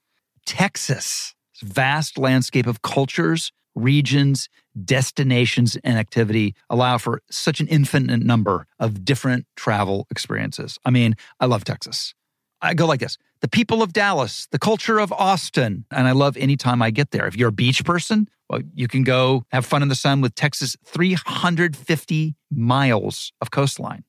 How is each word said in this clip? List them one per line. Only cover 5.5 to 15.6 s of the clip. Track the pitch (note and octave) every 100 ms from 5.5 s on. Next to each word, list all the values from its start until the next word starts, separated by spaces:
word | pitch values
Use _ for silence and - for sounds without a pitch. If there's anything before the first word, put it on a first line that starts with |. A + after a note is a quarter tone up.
| - A#2+ -
and | - A#2
activity | G#2+ - A2 A2 G#2+ G2+ _
allow | A#2+ B2 B2
for | - A2+ -
such | - - D3
an | D#3
infinite | D#3 C#3 D3+ B2+ A#2+
number | A#2+ A#2 G2+ F2+ - _
of | A2+ G#2
different | F#2 C3+ C3+ B2 C3 -
travel | - G#2 G2 G2 -
experiences. | - - G#2+ A2 - - -
I | -
mean, | B2 A#2 A2 - _
I | B2+
love | A2+
Texas. | - G2+ - - - - _ _ _ _
I | -
go | E3+ E3
like | C#3+
this. | - - _ _
The | -
people | - A#3 A3+
of | A3
Dallas, | E3+ G3+ F3 A#2+ - -
the | D3+
culture | - G#3+ - A3
of | G#3
Austin. | - F#3+ F#3+ - -